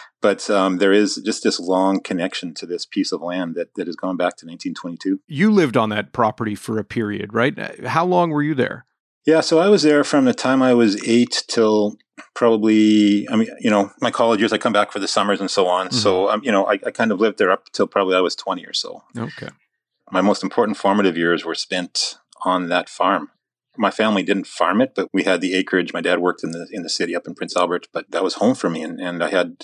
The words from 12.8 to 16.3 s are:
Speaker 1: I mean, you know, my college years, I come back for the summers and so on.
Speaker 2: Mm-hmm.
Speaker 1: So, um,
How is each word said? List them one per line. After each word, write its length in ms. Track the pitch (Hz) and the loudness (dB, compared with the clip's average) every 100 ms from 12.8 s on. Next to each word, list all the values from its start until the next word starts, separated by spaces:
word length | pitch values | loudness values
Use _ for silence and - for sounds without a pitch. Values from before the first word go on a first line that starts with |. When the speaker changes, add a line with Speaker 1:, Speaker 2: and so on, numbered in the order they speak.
| 107 107 104 101 113 | 6 6 6 4 0
Speaker 1:
I 60 | 110 | 0
mean, 140 | 110 - | 0 -2
you 100 | 113 | 0
know, 220 | 104 101 - | 2 0 -2
my 100 | 123 | -4
college 300 | - 117 110 | 2 2 2
years, 140 | 107 | 2
I 40 | 107 | 0
come 140 | 123 | 0
back 180 | 104 104 | 0 0
for 100 | 107 | -2
the 80 | 98 | -4
summers 340 | - 101 95 | 0 0 0
and 100 | 95 | -2
so 160 | - 90 | 0 2
on. 200 | 90 92 | 2 -2
Speaker 2:
Mm-hmm. 100 | 123 | -2
Speaker 1:
So, 320 | 107 92 | 2 2
um, 120 | 98 | 2